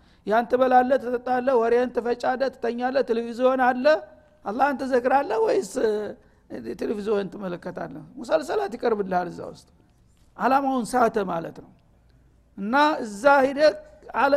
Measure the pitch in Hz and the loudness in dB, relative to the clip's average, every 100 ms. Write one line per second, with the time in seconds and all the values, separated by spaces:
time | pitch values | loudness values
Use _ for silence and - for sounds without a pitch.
0 | _ _ - 220 240 247 262 254 254 269 | _ _ -2 0 2 2 6 6 4 2
1 | 233 247 254 254 254 247 233 240 247 247 | 0 -6 -2 -2 2 2 2 2 0 -2
2 | 233 247 247 254 262 - 233 240 247 269 | -4 -2 -2 -2 -4 -4 -6 -4 -2 -2
3 | 254 233 233 226 254 262 247 247 285 311 | 0 -2 -4 0 2 4 2 2 2 2
4 | - - _ _ - 233 277 254 269 247 | -2 -20 _ _ -8 0 0 0 -2 0
5 | 247 269 359 440 440 392 196 262 220 214 | 2 2 2 0 0 0 -2 -2 -2 -2
6 | 208 - _ _ _ - 226 233 254 208 | -6 -12 _ _ _ -12 -12 -8 -6 -4
7 | 202 202 185 202 185 175 180 175 165 156 | -2 -2 -4 -8 -10 -10 -10 -10 -12 -14
8 | 151 - 240 320 302 427 392 233 247 208 | -18 -16 -2 -2 0 -4 -4 -4 -2 -2
9 | 190 180 175 165 - - _ _ _ _ | 0 -2 -4 -8 -14 -16 _ _ _ _
10 | _ _ _ - 226 277 269 262 190 247 | _ _ _ -4 0 2 0 -2 -2 0
11 | 226 226 185 170 156 - - _ _ _ | 2 0 -4 -6 -8 -14 -20 _ _ _
12 | _ _ _ _ _ - 202 277 302 311 | _ _ _ _ _ -12 -2 2 2 0
13 | 226 202 277 277 262 277 302 302 - - | -6 2 6 6 4 4 2 2 -6 -20
14 | - 220 277 | -8 0 2